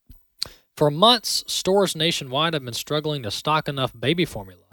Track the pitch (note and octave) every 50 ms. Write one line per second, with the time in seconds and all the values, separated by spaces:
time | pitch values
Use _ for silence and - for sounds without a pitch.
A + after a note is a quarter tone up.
0 | _ - - _ _ _ _ - - - - - _ _ _ - D#3 D3 D3 D3+
1 | G3 A3+ B3 A3 - - - - - - - - - F3+ F#3+ G3+ G3 E3+ - E3
2 | D#3 E3+ D#3+ - D3 C3 B2+ C#3 D#3 E3+ E3 D3 C3 B2 A#2 - - - D3 D3+
3 | D3 D#3 D3 C#3+ B2 G2+ - - - D3+ D3+ D#3 C#3+ - C#3+ C#3 C3 A#2 - A#2
4 | A#2 C3 E3 F3 E3 - - A2 G2 F#2+ F2+ - _ _